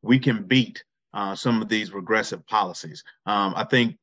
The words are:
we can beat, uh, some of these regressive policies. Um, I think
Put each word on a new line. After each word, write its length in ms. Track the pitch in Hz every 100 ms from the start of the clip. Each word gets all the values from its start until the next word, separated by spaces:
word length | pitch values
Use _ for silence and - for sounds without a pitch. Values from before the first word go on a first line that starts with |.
we 180 | 104 131
can 240 | 135 110
beat, 400 | - 131 113 - _ _ _
uh, 220 | 104 98 98
some 260 | 127 113
of 80 | 107
these 240 | 110 101
regressive 520 | 98 90 110 104 87 -
policies. 580 | 107 98 85 - - - _ -
Um, 280 | 104 98 92
I 80 |
think 320 | 110 127 117 -